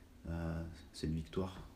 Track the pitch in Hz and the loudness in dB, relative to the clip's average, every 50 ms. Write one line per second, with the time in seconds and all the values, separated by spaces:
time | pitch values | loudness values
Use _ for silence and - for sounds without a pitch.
0 | - - - - - 85 82 85 85 82 80 82 82 85 - - - - - - | -16 -16 -14 -8 -2 0 0 2 2 2 2 2 0 -2 -4 -8 -12 -12 -6 0
1 | - 80 80 80 80 - - 95 92 95 90 - - - - | 2 4 4 4 2 2 2 2 2 2 0 -4 -10 -10 -12